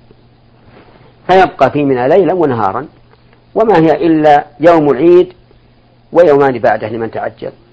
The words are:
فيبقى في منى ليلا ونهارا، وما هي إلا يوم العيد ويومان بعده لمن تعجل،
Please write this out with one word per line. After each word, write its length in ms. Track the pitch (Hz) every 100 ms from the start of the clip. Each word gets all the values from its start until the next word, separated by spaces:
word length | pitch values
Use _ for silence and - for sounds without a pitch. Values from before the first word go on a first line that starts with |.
| _ _ _ _ _ _ _ - _ _ _ _ -
فيبقى 420 | 190 180 - 131
في 140 | 143 139
منى 220 | 127 127
ليلا 260 | 185 160
ونهارا، 540 | 180 151 117 98 113 151 _ _ _ _ _ _ 196
وما 220 | 226 180
هي 300 | 160 143 165
إلا 380 | 156 151 143 - -
يوم 300 | 160 165 147
العيد 440 | 123 165 175 185 - _ _ _ _ _ _ _
ويومان 480 | 156 175 143 139 120
بعده 300 | 117 107 110
لمن 220 | 113 113
تعجل، 400 | 104 113 - - - _